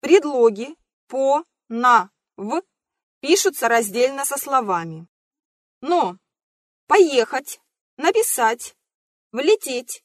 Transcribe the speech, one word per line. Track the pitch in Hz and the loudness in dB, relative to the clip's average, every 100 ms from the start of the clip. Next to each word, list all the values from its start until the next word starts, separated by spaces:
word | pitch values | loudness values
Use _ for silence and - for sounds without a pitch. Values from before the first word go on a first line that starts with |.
Предлоги | - 370 302 269 233 202 254 320 _ _ _ | 4 2 4 2 2 2 -12 -14 _ _ _
по, | 262 269 285 339 _ _ | -2 0 0 -2 _ _
на, | 226 240 233 185 _ _ - | -2 4 4 2 _ _ -14
в | 202 302 - _ _ _ _ _ | -6 -6 -8 _ _ _ _ _
пишутся | 269 349 392 294 233 | 0 2 2 -2 0
раздельно | 233 220 202 254 269 277 | 0 0 0 -2 -2 -6
со | 277 | -8
словами. | 285 277 214 175 165 160 170 _ _ _ _ _ _ _ | -2 -2 0 -4 -6 -14 -20 _ _ _ _ _ _ _
Но | 269 349 226 180 _ _ _ _ _ _ _ | -2 0 0 -4 _ _ _ _ _ _ _
поехать, | 349 349 269 220 262 285 - _ _ _ _ | 4 4 2 0 -4 -8 -20 _ _ _ _
написать, | 311 440 466 - 240 466 - _ _ _ _ _ _ | -2 0 -2 0 -2 -2 -10 _ _ _ _ _ _
влететь. | 226 294 427 - 247 254 - | -4 0 0 0 -8 -10 -18